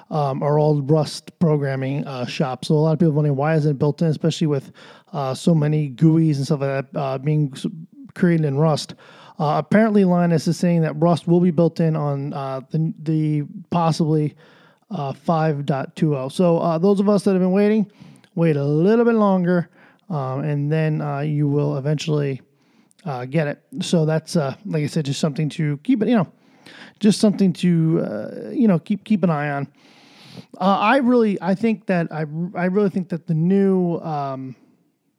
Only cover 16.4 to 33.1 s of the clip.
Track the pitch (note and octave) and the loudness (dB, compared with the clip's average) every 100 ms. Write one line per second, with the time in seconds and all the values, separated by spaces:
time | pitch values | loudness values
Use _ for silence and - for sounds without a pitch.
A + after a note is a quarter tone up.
16.4 | F3 E3 E3+ E3 F#3+ G3 G3+ G#3 G3+ F#3+ | 2 2 0 2 2 2 2 2 2 2
17.4 | F#3 F#3+ G#3 A3 G3+ - - - _ F3 | 2 2 2 2 0 -6 -20 -20 _ -2
18.4 | E3 C#3+ C#3 D3+ F3+ A#3 A#3 A3+ G#3 F#3+ | 0 2 0 2 4 4 4 4 4 2
19.4 | F3 F3+ E3 _ - _ - D#3 C3 C3 | 2 0 0 _ -20 _ -8 -6 -4 -4
20.4 | D3+ D3 C#3+ D#3 D#3 D3+ D3+ C#3 D3+ D3 | -4 -2 -2 0 0 -2 -4 -4 -2 0
21.4 | D3 C#3+ D3 C#3+ C3+ D3+ - D3+ C#3+ C3+ | 0 0 0 -2 -2 -4 -2 -2 -2 -6
22.4 | _ _ _ _ _ _ E3 B2+ B2+ D#3+ | _ _ _ _ _ _ -10 -8 -4 -2
23.4 | D3 - _ - - F3 D#3 D#3+ D#3+ F3 | -2 -6 _ -10 -2 0 2 -2 -2 -2
24.4 | C3+ - F#3+ D#3+ D3 E3 C#3+ C#3 D#3+ C#3 | -2 -6 -6 -4 -2 -4 -4 -2 -4 -2
25.4 | D3+ - D3+ C#3+ - C4 G#3 A#3+ D#3+ - | -4 -2 -4 -2 0 0 2 2 0 -6
26.4 | _ _ - - - - G#3 - A3 F3 | _ _ -20 -20 -20 0 2 4 2 2
27.4 | G3 D#3 F3+ E3+ D#3+ E3 - G#2+ - - | 2 2 2 2 2 0 -2 -6 -10 -12
28.4 | G#2+ - A3+ E3 - G#3 - G#3+ F3+ D3+ | -8 0 2 2 0 -6 -2 0 2 0
29.4 | D3 C#3+ C#3+ _ _ _ - - - - | -2 -4 -6 _ _ _ -20 -20 -20 -20
30.4 | - - F#3 F#3+ G#3 C#4 A#3+ B3 A3 F#3+ | -18 -4 0 2 4 2 4 4 4 0
31.4 | F3 G3 A3+ A3 - F3+ E3 D#3 D#3 D#3 | -2 0 0 -2 -2 -2 -2 -4 -6 -6
32.4 | F3 F#3 F#3 F#3+ G3+ G3 E3+ | -6 -4 -2 0 0 -2 -6